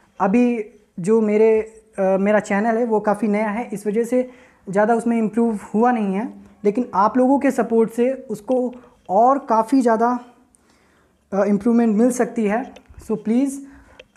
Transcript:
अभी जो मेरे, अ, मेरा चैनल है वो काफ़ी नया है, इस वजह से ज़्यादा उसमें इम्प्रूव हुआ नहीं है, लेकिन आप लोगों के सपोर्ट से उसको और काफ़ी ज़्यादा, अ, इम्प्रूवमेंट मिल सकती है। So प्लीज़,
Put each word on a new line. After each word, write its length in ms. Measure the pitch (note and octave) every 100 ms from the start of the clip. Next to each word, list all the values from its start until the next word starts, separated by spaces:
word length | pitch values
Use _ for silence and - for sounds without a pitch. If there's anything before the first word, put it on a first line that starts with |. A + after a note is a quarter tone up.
| _ -
अभी 440 | G3 A#3+ B3 A#3 G#3+ - _ -
जो 200 | F3 A3+
मेरे, 400 | G#3+ G#3 A3 A3 G#3+ - _ -
अ, 40 |
मेरा 380 | F#3+ F#3+ G3+ G#3
चैनल 360 | G3+ G3 A3+ A3
है 80 |
वो 160 | A#3+ G#3+
काफ़ी 280 | G#3 G#3 A3
नया 200 | G#3 A3
है, 200 | G#3 A#3+
इस 140 | G3+ G#3+
वजह 180 | G#3
से 260 | A3+ B3+ B3+ - - _ -
ज़्यादा 240 | F#3+ G#3+
उसमें 240 | A#3 A#3 A#3
इम्प्रूव 400 | G#3+ A3 A#3 G#3 -
हुआ 180 | G#3 A#3+
नहीं 220 | A#3+ G3+
है, 300 | F#3+ C4+ - - -
लेकिन 260 | G#3 G#3 A#3+
आप 240 | F#3 G#3+ B3
लोगों 200 | B3+ C#4
के 120 | C#4
सपोर्ट 400 | C4+ G#3+ A3+ A3
से 220 | - A#3+
उसको 640 | C4 - G#3 - B3+ B3 A#3+ - _ -
और 280 | F#3+ A#3+ C4+
काफ़ी 440 | - A3+ A3 C4+
ज़्यादा, 380 | A#3+ A3 A#3 B3 - _ _ _ _ _ _ _ _ _ -
अ, 120 | G3
इम्प्रूवमेंट 520 | G3+ G3+ A#3+ A#3 A#3 G#3
मिल 140 | B3
सकती 340 | B3 B3 A#3
है। 300 | G#3 A3 C4 - _ - -
So 80 | G#3+
प्लीज़, 440 | G#3 A#3+ C#4 C4+ - - - - -